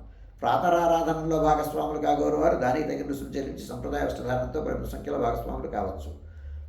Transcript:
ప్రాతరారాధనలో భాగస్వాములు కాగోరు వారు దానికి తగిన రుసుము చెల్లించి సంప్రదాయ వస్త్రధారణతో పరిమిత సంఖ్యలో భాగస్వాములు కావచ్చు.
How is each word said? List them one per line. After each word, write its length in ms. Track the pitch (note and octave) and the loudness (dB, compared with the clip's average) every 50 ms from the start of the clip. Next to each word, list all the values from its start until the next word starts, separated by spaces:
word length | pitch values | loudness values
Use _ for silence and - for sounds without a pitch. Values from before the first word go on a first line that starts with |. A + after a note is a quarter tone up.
| - - - - - - - - | -16 -18 -18 -20 -20 -20 -10 -2
ప్రాతరారాధనలో 1000 | - A#2+ B2+ - - F3 F3 E3+ E3+ E3 E3 E3 D#3+ D#3+ D#3 D#3 D#3 D#3+ D#3+ D#3 | 2 2 4 4 4 4 4 6 6 6 4 4 4 2 0 0 0 2 2 4
భాగస్వాములు 600 | D#3 D#3 D3+ D3 - D3 D3+ D#3 D3+ D3+ D3+ D3+ | 6 6 4 4 2 0 -2 -2 -2 -2 -2 0
కాగోరు 380 | D3 D3 D3 D3 D3 D3 D3+ | 2 2 2 4 4 2 2
వారు 200 | D3+ D#3 E3+ - | 4 4 4 4
దానికి 320 | - C3 A#2+ - D#3 D3+ C#3+ | 4 2 2 2 2 0 -2
తగిన 200 | C#3 C#3 C#3 C#3 | -2 -4 -4 -4
రుసుము 200 | C#3 - - - | -4 -6 -6 -6
చెల్లించి 380 | - C#3 C3+ - - - - | -6 -6 -6 -6 -8 -10 -10
సంప్రదాయ 400 | - B2 B2 - - C#3+ C#3+ C3+ | -10 -10 -8 -6 -4 -2 -2 -2
వస్త్రధారణతో 540 | - - - B2 B2 B2+ B2 B2+ B2 - D#3 | -2 -2 -4 -2 -2 -2 -2 -2 -2 -4 -4
పరిమిత 280 | - - B2+ B2 B2 - | -4 -2 -4 -4 -4 -6
సంఖ్యలో 300 | - - - C#3+ C#3+ C3+ | -8 -8 -6 -4 -2 0
భాగస్వాములు 500 | A#2+ A#2 B2 - - - F2 - - - | 0 0 0 -2 -4 -6 -6 -6 -6 -4
కావచ్చు. 420 | - G#2 G2 F2+ - - - - - - - - - - - - - - - | -4 -4 -4 -4 -4 -6 -10 -10 -12 -12 -16 -18 -16 -14 -12 -12 -12 -12 -12